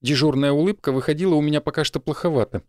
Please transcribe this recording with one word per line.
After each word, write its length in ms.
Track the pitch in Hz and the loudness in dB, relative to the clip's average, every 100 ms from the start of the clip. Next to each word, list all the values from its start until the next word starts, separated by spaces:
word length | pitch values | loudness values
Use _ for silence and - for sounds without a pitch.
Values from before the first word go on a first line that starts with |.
Дежурная 500 | 127 139 151 147 143 | 0 2 2 2 2
улыбка 400 | 143 175 208 - | 2 0 -2 -2
выходила 420 | 131 127 151 190 | -2 -2 -2 2
у 60 | 160 | 2
меня 220 | 151 151 | 2 0
пока 220 | 151 151 | -2 -4
что 160 | 147 - | -4 -4
плоховато 640 | - 156 175 151 107 98 | -6 -4 -2 0 0 -4